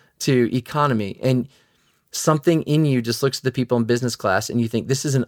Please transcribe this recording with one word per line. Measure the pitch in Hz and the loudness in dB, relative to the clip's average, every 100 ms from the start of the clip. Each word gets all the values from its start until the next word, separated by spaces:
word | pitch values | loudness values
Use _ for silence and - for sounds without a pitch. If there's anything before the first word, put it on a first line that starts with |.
| _ - | _ -8
to | - 127 120 127 | 0 2 2 0
economy, | 117 151 147 117 101 - | -4 -2 0 0 -2 -4
and | 127 127 - _ _ _ _ _ _ | -2 0 -2 _ _ _ _ _ _
something | - - 156 151 160 | -6 0 2 2 2
in | - 151 | 2 2
you | 156 131 | 4 2
just | 117 117 | 0 -2
looks | 139 - | -2 -2
at | |
the | 131 | -4
people | 123 123 120 | -2 0 0
in | |
business | 113 120 127 - | 2 0 -2 -4
class | 110 95 110 | 0 0 0
and | 120 | -2
you | 113 | 0
think, | 117 - | -2 -2
"This | 135 | -2
is | 156 | 0
an | 135 | -2